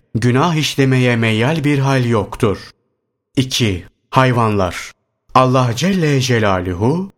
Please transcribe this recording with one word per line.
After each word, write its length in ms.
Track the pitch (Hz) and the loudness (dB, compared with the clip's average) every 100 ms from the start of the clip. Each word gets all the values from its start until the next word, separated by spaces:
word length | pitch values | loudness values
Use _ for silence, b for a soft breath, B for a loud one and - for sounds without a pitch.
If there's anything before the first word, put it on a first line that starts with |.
| - | -8
günah 400 | 113 117 127 170 | -2 0 2 2
işlemeye 640 | 156 139 - 135 131 123 117 | 0 -2 0 2 2 2 2
meyyal 480 | 113 110 123 165 | 0 0 0 0
bir 140 | 143 143 | 0 0
hal 260 | 135 135 | 2 0
yoktur. 540 | 120 110 98 - 110 85 - - _ _ _ _ _ 139 | 0 0 -2 -2 -2 -2 -8 -20 _ _ _ _ _ -4
İki, 480 | 131 - 113 92 - _ _ | -2 -2 -2 -2 -8 _ _
hayvanlar. 800 | 131 131 120 110 104 90 - - - _ _ _ | 0 2 2 0 0 -2 -6 -14 -20 _ _ _
Allah 360 | 131 131 131 123 - | 0 2 2 0 -2
Celle 440 | 175 190 151 139 | -2 0 0 0
Celaluhu 920 | 127 117 104 92 92 87 113 170 196 | 0 0 2 0 -2 -2 0 -2 -6